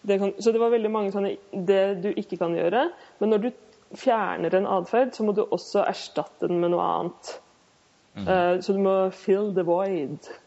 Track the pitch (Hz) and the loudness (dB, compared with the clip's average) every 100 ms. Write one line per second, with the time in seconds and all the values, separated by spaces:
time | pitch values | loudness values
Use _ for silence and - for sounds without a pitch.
0 | 208 196 196 196 220 226 233 233 214 220 | 2 2 2 2 2 2 2 2 0 0
1 | 196 196 196 - - 196 175 196 196 196 | -2 -2 -2 -4 -8 -4 2 4 4 0
2 | 202 - 208 175 170 170 170 214 330 - | -2 -4 -6 -4 -2 0 0 0 -2 -4
3 | - - 208 214 240 - - _ _ - | -20 -4 0 2 0 -8 -20 _ _ -2
4 | 262 226 185 175 165 185 196 196 180 226 | 0 2 0 -2 0 0 2 -2 0 2
5 | 254 240 214 202 - 180 - 208 - - | 0 0 -2 0 -2 -4 -2 0 0 -2
6 | - - - _ 175 175 175 175 180 170 | -6 -8 -8 _ -2 0 0 0 0 0
7 | 175 - - - _ _ _ _ _ _ | -4 -8 -14 -16 _ _ _ _ _ _
8 | _ - 101 185 175 185 185 196 190 190 | _ -8 0 2 2 0 0 0 2 2
9 | 190 185 - 196 208 185 170 175 196 180 | 0 -2 0 2 2 0 0 0 0 -2
10 | 135 156 - - | -4 -8 -14 -20